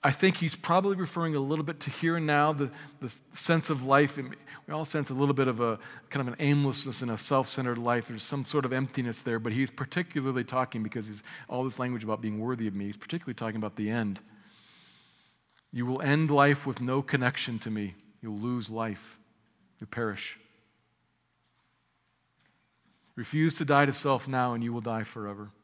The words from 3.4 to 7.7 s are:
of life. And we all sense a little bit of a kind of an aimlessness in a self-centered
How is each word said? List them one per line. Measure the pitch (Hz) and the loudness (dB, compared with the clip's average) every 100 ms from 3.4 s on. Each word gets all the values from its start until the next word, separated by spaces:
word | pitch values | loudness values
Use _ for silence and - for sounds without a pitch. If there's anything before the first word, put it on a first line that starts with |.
| - 165 - | 2 2 4
of | 147 | -2
life. | 131 139 147 143 | 6 6 6 2
And | 131 - - - - | -8 -10 -16 -20 -10
we | |
all | 151 | -8
sense | 156 156 143 | -4 -4 -2
a | |
little | 131 139 | 0 2
bit | 131 131 | 4 2
of | 113 | 2
a | 120 110 - - - | 0 -2 -8 -18 -8
kind | 139 127 | -4 -4
of | |
an | 120 | 0
aimlessness | 143 147 139 131 135 120 | 4 4 4 0 -4 -4
in | 123 | -4
a | 107 | -2
self-centered | - 139 123 - 127 | 2 2 2 -2 -2